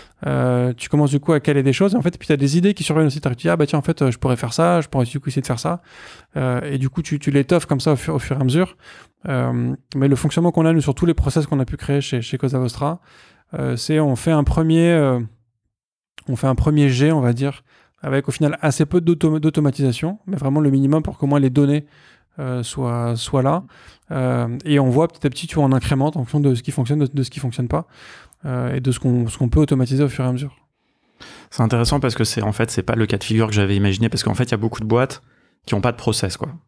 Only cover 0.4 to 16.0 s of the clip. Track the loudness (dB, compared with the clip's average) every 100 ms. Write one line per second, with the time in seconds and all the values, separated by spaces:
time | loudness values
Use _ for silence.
0.4 | 0 0 0 -4 -2 2 2 0 2 0
1.4 | 2 2 2 2 2 2 -2 -4 -2 0
2.4 | 2 2 2 0 0 2 2 0 -4 -2
3.4 | 0 0 2 0 0 0 0 0 0 0
4.4 | -2 0 2 2 0 -2 -2 -4 -6 -6
5.4 | -4 -4 -4 -6 _ -20 -20 -20 _ -4
6.4 | -2 -2 -4 -4 -4 -4 -4 -4 0 2
7.4 | 2 0 0 -2 0 0 -2 -4 -4 -2
8.4 | 0 2 0 -6 -20 -20 -20 _ -6 -2
9.4 | -2 -2 -4 -6 -8 0 2 2 0 2
10.4 | 2 2 4 4 2 0 0 2 2 0
11.4 | 0 -2 -2 -6 -2 -2 -2 -4 -4 -4
12.4 | -2 0 -2 -2 -4 -6 _ -20 -20 _
13.4 | -14 -6 -4 -4 0 2 2 0 2 2
14.4 | 2 2 4 4 4 4 2 0 -4 _
15.4 | _ _ _ _ _ _